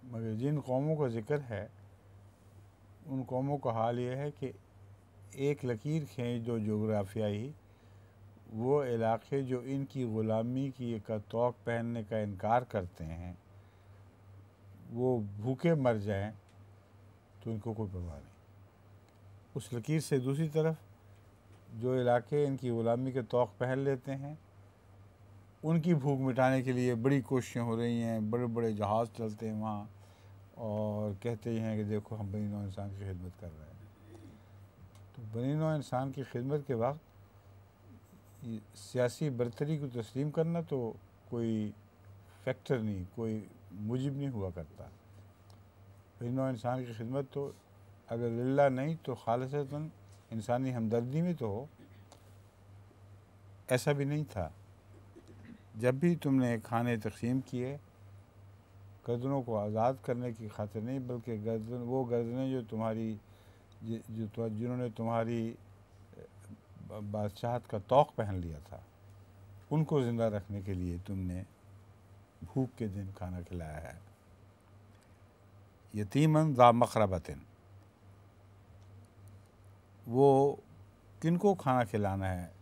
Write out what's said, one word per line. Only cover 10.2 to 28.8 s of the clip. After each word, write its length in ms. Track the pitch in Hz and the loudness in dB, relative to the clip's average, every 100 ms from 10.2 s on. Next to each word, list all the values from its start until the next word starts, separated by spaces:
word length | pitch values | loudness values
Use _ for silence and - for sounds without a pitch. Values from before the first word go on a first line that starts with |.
| 110 110 117 127 139 | 2 2 0 -2 -4
की 280 | 127 120 113 | -4 -4 -4
का 180 | 104 110 | -4 -6
तौक 340 | 101 113 120 117 - | -4 0 0 0 -2
पहनने 360 | 117 117 117 | -2 -2 -4
का 140 | 104 110 | -2 -2
इनकार 440 | 104 95 104 120 123 | -2 -2 2 2 2
करते 380 | 107 87 - | -4 -4 -8
हैं, 320 | 80 82 87 90 - - - - - - - - - - - - - 98 120 | -10 -8 -10 -12 -18 -20 -20 -20 -20 -20 -20 -20 -20 -20 -20 -20 -20 -20 -12
वो 280 | 117 127 123 104 101 | -2 2 2 -2 -4
भूखे 360 | 110 131 170 165 | -4 2 4 6
मर 220 | 127 110 | 4 4
जाएं 340 | 101 98 101 110 - - - - - - - - - - | 2 0 -2 -6 -18 -20 -20 -20 -20 -20 -20 -20 -20 -12
तो 60 | 120 | -6
इनको 220 | 110 110 | -4 -4
कोई 140 | 110 107 | -4 -4
परवाह 280 | 92 87 73 | -4 -8 -10
नहीं। 160 | 67 - - - - - - - - - - - - - | -16 -20 -20 -20 -20 -20 -20 -20 -20 -20 -20 -20 -10 -10
उस 160 | - | -6
लकीर 260 | 120 110 156 | -8 0 0
से 160 | - 143 | 2 2
दूसरी 280 | 127 139 160 | 2 0 0
तरफ 280 | 151 156 160 - - - - - - - - - | 2 2 0 -8 -20 -20 -20 -20 -20 -20 -20 -16
जो 200 | 113 120 127 | -4 0 2
इलाके 480 | 123 123 117 147 147 | 6 4 4 0 2
इनकी 240 | 135 123 | 0 0
ग़ुलामी 420 | 117 113 120 131 | 0 2 2 2
के 100 | 131 | -2
तौक 260 | 113 120 123 - | 0 2 2 0
पहन 180 | 123 131 | -2 0
लेते 320 | 139 135 135 | 2 0 -2
हैं, 260 | 135 139 151 - - - - - - - - - - - - | -8 -8 -12 -18 -20 -20 -20 -20 -20 -20 -20 -20 -20 -20 -8
उनकी 320 | 156 165 165 165 | 0 2 4 4
भूख 220 | 135 139 | 4 2
मिटाने 420 | 131 123 131 131 | 2 4 6 6
के 100 | 127 | 2
लिए 220 | 123 123 120 | 2 2 4
बड़ी 240 | 120 139 | 4 2
कोशिशें 380 | 117 131 113 123 | 2 0 0 -4
हो 160 | 117 113 | -2 0
रही 240 | 117 117 | 0 0
हैं, 300 | 117 113 107 | 0 -2 0
बड़े-बड़े 420 | 120 123 117 117 | 0 0 0 0
जहाज़ 340 | 107 | 0